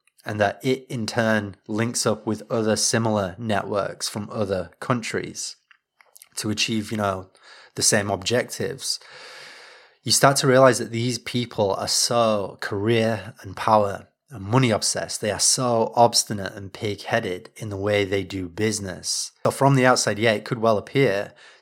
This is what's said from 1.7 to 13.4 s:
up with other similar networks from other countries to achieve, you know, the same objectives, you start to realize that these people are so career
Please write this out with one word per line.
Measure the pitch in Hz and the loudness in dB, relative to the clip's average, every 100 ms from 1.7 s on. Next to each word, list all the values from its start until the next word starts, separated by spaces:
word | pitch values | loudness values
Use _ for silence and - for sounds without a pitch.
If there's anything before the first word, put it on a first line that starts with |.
| 107 117 117 120 | -4 -2 0 -2
up | 104 - | -2 -4
with | 107 - | -6 -4
other | 120 110 107 | -2 0 0
similar | - 117 113 107 92 92 | 0 0 2 0 -2 -6
networks | 117 98 98 104 98 - - | -2 -2 -2 -4 -4 -6 -8
from | 110 107 | -8 -8
other | 113 98 95 87 - | -4 -2 -2 -6 -8
countries | - 123 107 95 87 - - - _ _ _ _ _ - _ | -2 -2 -2 -6 -8 -10 -12 -14 _ _ _ _ _ -20 _
to | - 110 | -8 -4
achieve, | 107 - 113 107 | -2 -2 -2 -4
you | 110 | -2
know, | 101 95 92 _ - - - - | -2 -2 -8 _ -20 -20 -14 -2
the | |
same | - 110 101 | 2 2 0
objectives, | 95 95 120 - - 95 90 - - - - - - - - - - - _ | -2 0 -2 -2 -6 -6 -6 -8 -8 -10 -20 -20 -20 -20 -20 -20 -20 -20 _
you | 127 | -2
start | - 139 139 | 4 6 6
to | 143 | 4
realize | 127 131 120 | 8 8 6
that | 110 | -2
these | 117 123 113 | -4 -4 -4
people | - 123 120 - 101 95 | -4 -4 -4 -2 -2 0
are | 107 | -2
so | - - 120 113 104 92 - | 0 0 2 2 2 -2 -8
career | - 101 107 117 110 107 98 - | -6 -2 2 2 2 -2 -8 -16